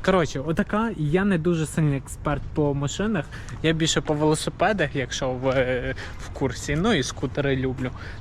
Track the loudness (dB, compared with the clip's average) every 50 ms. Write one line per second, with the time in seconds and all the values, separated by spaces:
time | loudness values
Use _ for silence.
0 | 2 4 4 4 4 2 -2 -4 -4 -2 0 0 0 0 0 0 0 -2 -2 -2
1 | 0 2 2 2 4 2 2 2 2 2 2 2 0 -2 0 2 2 2 2 0
2 | -4 -8 -10 -6 -2 -2 -2 -2 -4 -4 0 0 2 2 2 0 -2 -2 -2 -2
3 | -2 0 0 -2 -2 -4 -8 -12 -12 -10 -6 -2 0 2 2 2 2 2 2 2
4 | 0 0 2 4 4 4 4 2 0 -4 0 2 2 2 4 2 0 0 0 -2
5 | -2 -2 -4 -2 -2 -2 -2 0 0 2 4 4 4 2 2 0 -2 -4 -4 -6
6 | -8 -10 -10 -10 -10 -10 -4 -2 -2 -2 -2 -4 -4 -2 0 2 2 4 4 2
7 | 2 0 -2 -4 -4 -4 -2 0 0 2 2 2 0 -2 -2 -2 -4 -6 -6 -8
8 | -10 -10 -10 -4